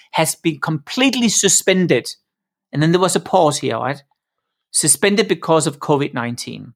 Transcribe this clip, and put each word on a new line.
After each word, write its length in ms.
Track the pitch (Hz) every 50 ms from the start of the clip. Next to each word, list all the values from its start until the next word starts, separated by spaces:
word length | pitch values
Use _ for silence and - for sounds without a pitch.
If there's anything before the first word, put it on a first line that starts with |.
| _ _
has 240 | - - 160 - -
been 240 | - - 170 151 139
completely 680 | - - 160 147 - - - 247 262 277 262 254 240 214
suspended." 880 | - - - 185 - - - 196 190 185 180 170 147 120 - - - - _ _ _ _ _ _ _ _ _ _ -
And 100 | 143 151
then 80 | 165
there 80 | 170 180
was 160 | 190 180 180
a 60 | 196
pause 380 | 175 - - 185 165 147 139 -
here, 180 | 139 127 117 113
right? 260 | 120 127 143 - - _ _ _ _ _ _ _ _ _ _ _ _ _
"Suspended 580 | - - - 147 - - - 202 208 220 202 190
because 380 | 190 - - - 160 156 143 160
of 120 | - -
covid 340 | - - 151 139 143 - -
nineteen. 600 | 127 117 120 120 120 - 127 - 101 101 120 -